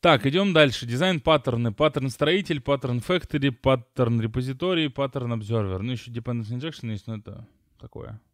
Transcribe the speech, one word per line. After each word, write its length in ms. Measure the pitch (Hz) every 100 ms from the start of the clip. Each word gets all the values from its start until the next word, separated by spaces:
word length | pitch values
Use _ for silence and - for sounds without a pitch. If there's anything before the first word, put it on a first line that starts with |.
Так, 240 | 175 147 139
идём 280 | 156 202
дальше. 320 | 160 147 113 120
Дизайн 340 | 123 180 175
паттерны. 540 | 139 156 131 117 117
Паттерн 360 | 104 156 147 131
строитель, 520 | 117 147 185 175 156
паттерн 380 | 127 139 127 120
factory, 520 | - 180 - 151 139
паттерн 720 | 120 135 131 117 - 123 117
репозиторий, 680 | 110 120 127 131 180 180 156
паттерн 440 | 127 139 139 123
observer. 460 | 117 104 113 101 92
Ну, 120 | 110
ещё 200 | 123 -
dependency 460 | 120 117 120 107 123
injection 340 | 156 151 120
есть, 160 | 107 -
но 100 | 110
это 300 | 101 101 113 _ _ _
такое. 420 | - - - 107 _